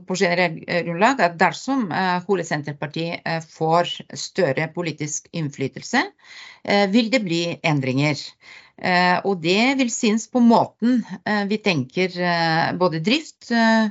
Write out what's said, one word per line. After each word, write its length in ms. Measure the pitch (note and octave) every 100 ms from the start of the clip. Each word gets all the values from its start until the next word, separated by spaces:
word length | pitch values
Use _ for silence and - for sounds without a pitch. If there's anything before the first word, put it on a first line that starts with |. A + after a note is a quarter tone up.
| F#3
på 100 | F3+
generell, 460 | F#3 F3 F3 D#3+
eh, 220 | - F3
grunnlag, 360 | E3+ E3+ A3+ C4+
at 160 | F3 E3
dersom, 540 | F3+ E3 - C4+ G3
eh, 300 | C#3+ F#3 F3+
Hole 220 | F3+ F#3+
Senterparti, 640 | E3 D3+ D3 C#3+ D3 D#3+ E3
eh, 300 | - - E3
får 500 | D#3+ - D#3+ E3+ E3+ - -
større 580 | C3+ - - D#3+ C3+ D#3+
politisk 540 | F3 E3+ D3+ D3+ - -
innflytelse, 720 | E3+ D3 - C3+ D3 - B3 G4+ - - - - -
eh, 240 | - G3+ G3+
vil 220 | A3 A3+
det 140 | B3
bli 360 | F#3 E3+ E3+ -
endringer. 580 | E3 D3 C3 C3 D3+ C#3+ - - - - - -
Eh, 440 | - F3+ F3+ F3+
og 180 | G3 F#3+
det 360 | D#3+ G3 B3+ C4+
vil 120 | B3
synes 380 | - A3 A3 -
på 120 | B3+
måten, 640 | A#3 G#3+ - - A#3 B3 - F#3
eh, 220 | - G#3 G3+
vi 120 | G#3
tenker, 520 | G#3 D#3 B2+ F3 F#3
eh, 600 | F3 F3 E3+ E3 D#3+ D#3
både 260 | F3+ F3+ D#3+
drift, 500 | D#3+ D4+ - - -
eh, 380 | A#3 A3+ A3 G#3+